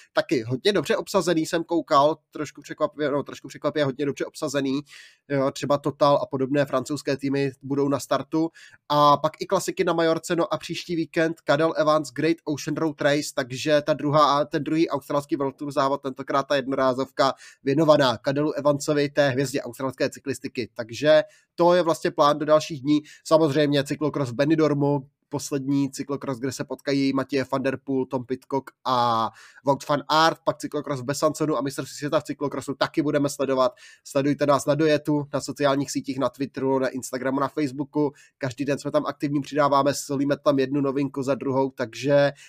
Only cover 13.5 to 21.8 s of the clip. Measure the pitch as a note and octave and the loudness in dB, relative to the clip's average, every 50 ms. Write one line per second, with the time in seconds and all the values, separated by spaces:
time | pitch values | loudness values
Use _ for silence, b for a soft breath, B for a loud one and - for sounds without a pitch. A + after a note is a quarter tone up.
13.5 | B2+ B2 A2+ D#3 D3+ D3 C#3+ - D3+ C3+ C#3 D3 C#3 D#3 D3 C3 C#3 C#3+ D3 D3 | -6 -6 0 2 2 2 2 0 -2 0 0 2 4 6 6 6 6 2 0 0
14.5 | - D#3+ C3+ - D#3+ D#3+ E3+ - - D#3+ - - D3 C#3+ C#3+ - E3 C#3 C#3+ C3+ | -2 -4 -2 -2 0 0 2 0 0 -4 -4 -2 -2 -4 -2 -2 -2 -2 -2 -4
15.5 | C3 - D3 C#3+ C3+ D3 C#3 C#3 C#3 C3+ - C3+ C3 - C3+ - C#3+ C#3 C3+ - | -4 -6 -10 -4 -2 0 2 2 0 -2 -4 -8 -8 -8 -8 -2 0 0 0 2
16.5 | D3 C#3 B2 C3 C3+ C#3 C3 C3 B2+ B2+ C3+ - _ - C#3 C3+ - B B B | 0 0 0 -2 -2 2 2 2 2 0 -2 -4 _ 2 2 2 2 B B B
17.5 | B B _ C#3 C#3 D3 E3 D3+ D3 - C#3 B2+ A2+ G#2+ - D3 C3+ C#3+ D3+ D#3 | B B _ -2 2 2 6 6 6 6 6 4 2 0 -2 -2 -2 0 -2 -2
18.5 | - - C3+ D3 D3 C#3+ - - D3+ C#3+ C#3+ C#3+ D3 D3+ C#3+ C#3 B2 B2+ C#3+ B2 | -2 0 0 0 0 0 0 -2 0 0 0 0 0 2 2 2 2 0 -2 -2
19.5 | B2+ C#3 - A#2+ A2+ - C3 C3 - - D3 B2+ - - - C#3 B2 - - C3 | -2 -4 -6 -6 -8 -6 -6 -8 -2 -2 -2 -2 -2 -6 -8 -8 -8 -6 -8 -8
20.5 | - C3 A2 - - - A#2 A2+ A#2+ G#2+ C3+ D3+ D#3 D#3 D3+ D3+ b b b b | -8 -8 -8 -8 -8 -12 -12 -10 -8 -2 2 4 4 4 4 2 b b b b
21.5 | _ - E3+ E3+ F3 F3+ | _ 2 4 4 4 4